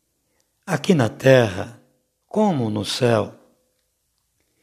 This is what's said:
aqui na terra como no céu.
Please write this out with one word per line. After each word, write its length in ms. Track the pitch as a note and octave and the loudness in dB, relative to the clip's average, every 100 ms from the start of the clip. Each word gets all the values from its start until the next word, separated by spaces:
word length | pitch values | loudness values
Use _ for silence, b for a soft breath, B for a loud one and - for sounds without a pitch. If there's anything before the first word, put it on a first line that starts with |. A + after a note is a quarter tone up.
| _ _ _ _ _ _ - | _ _ _ _ _ _ -8
aqui 260 | D3+ - | -4 0
na 160 | C#3 A2 | 0 0
terra 720 | - C3+ C3 A2+ F#2 F#2 - _ _ _ _ _ | 0 4 4 4 -2 -12 -16 _ _ _ _ _
como 420 | - G#3+ D#3 A2+ | -2 -2 -2 -4
no 160 | G#2+ | -6
céu. 480 | G2+ - B2 A2+ G2 - _ _ _ _ _ _ _ _ _ _ _ _ | -6 -2 0 0 -2 -8 _ _ _ _ _ _ _ _ _ _ _ _